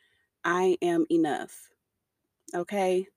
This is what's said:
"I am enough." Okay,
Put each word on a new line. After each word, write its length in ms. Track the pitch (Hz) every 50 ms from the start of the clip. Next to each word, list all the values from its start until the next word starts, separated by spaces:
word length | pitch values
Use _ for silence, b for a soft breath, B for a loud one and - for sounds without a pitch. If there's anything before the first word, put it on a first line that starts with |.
| _ _ _ _ _ _ _ _ -
"I 320 | 170 175 180 185 185 175 -
am 240 | - 175 170 165 160 -
enough." 580 | 170 170 160 151 135 - - - - - - _ _ _ _ _ _ _ _ _ _ _ _ _ _ _ - - -
Okay, 520 | 175 175 - 208 202 190 185 180 185 190 - -